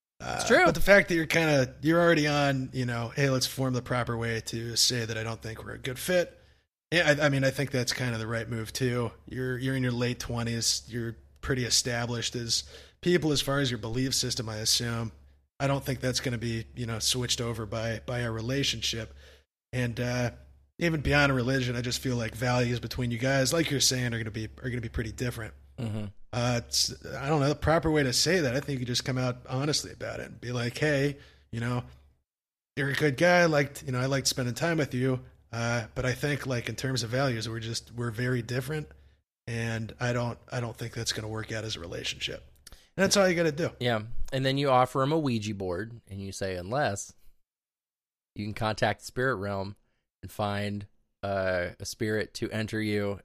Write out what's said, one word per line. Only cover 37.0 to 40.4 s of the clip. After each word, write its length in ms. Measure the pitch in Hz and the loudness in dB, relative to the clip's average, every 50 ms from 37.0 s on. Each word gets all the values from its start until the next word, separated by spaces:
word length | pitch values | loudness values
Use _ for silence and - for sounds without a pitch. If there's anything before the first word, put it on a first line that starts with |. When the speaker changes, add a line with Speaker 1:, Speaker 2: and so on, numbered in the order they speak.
| 117 | -2
Speaker 1:
of 60 | 110 | -2
values, 400 | 113 127 139 139 120 113 110 113 | 0 0 2 2 0 -2 -4 -6
we're 100 | 113 117 | -6 -6
just, 320 | 110 113 117 - - - - | -6 -6 -6 -8 -8 -10 -8
we're 160 | 120 120 120 | -6 -4 -4
very 300 | 110 107 123 127 127 123 | -2 -2 0 0 0 0
different, 460 | 113 117 123 127 127 127 156 151 151 - - - - - _ _ _ _ _ _ - - | -2 -2 -4 -4 -4 -4 -4 -6 -6 -8 -14 -20 -20 -20 _ _ _ _ _ _ -10 -8
and 460 | 117 117 113 117 113 110 110 104 - - | -4 -4 -2 -2 -2 -4 -4 -6 -6 -4
I 140 | 123 123 120 | -2 0 0
don't, 240 | 123 120 120 113 - | 0 0 -2 -4 -8